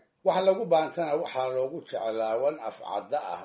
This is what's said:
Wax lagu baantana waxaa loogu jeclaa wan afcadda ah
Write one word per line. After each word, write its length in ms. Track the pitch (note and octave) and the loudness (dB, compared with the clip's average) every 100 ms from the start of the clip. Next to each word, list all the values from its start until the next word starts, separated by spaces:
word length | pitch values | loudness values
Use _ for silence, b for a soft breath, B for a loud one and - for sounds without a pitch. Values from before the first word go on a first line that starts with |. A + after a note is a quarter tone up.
| _ _ | _ _
Wax 160 | F#3 F3 | 0 4
lagu 220 | F#3+ F#3+ E3+ | 4 4 4
baantana 480 | D#3+ D3+ F3 D#3 D3+ | 4 4 -2 0 0
waxaa 340 | E3+ C3 B2+ | -2 -2 -2
loogu 300 | C3 C3 D3 | 0 -2 -4
jeclaa 540 | - A2 A2 A2+ A2 A#2 | -6 -4 -2 0 0 2
wan 200 | C#3 D#3 | 0 -2
afcadda 600 | A2+ - - G2+ G2 C#3+ | -8 -10 -6 -6 -4 -4
ah 200 | F#2+ F2 | -4 -8